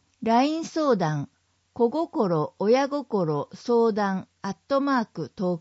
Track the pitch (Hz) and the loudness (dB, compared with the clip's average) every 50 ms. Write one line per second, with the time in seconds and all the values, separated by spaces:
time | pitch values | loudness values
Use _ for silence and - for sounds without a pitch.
0 | _ _ _ - - 226 226 240 262 294 311 330 320 - - 320 311 285 247 190 | _ _ _ -6 -2 2 2 4 2 2 0 -2 -6 -6 -4 -2 2 2 2 2
1 | 180 156 156 147 139 - _ _ _ _ _ _ _ _ - - 233 240 226 311 | 2 0 -2 -2 -4 -6 _ _ _ _ _ _ _ _ -4 0 0 0 0 -2
2 | 339 330 - 320 226 185 170 156 151 - - - 190 202 233 262 277 269 285 294 | -4 -4 -2 -2 0 2 2 0 0 -2 -4 -2 2 2 4 4 2 0 -2 -6
3 | 269 - - 202 180 156 151 147 135 - - - - - 240 233 226 226 214 208 | -6 -4 -2 -2 0 0 -2 -2 -4 -6 -10 -12 -4 0 2 4 4 2 2 0
4 | 208 196 190 185 - - _ _ - 196 196 _ _ - 277 277 277 277 277 254 | -2 -2 -2 -4 -6 -10 _ _ -10 -10 -10 _ _ -2 -2 0 0 0 0 0
5 | 220 - - - 156 - _ - 196 180 180 165 | -2 -4 -6 -10 -10 -10 _ -4 -2 -2 -2 -4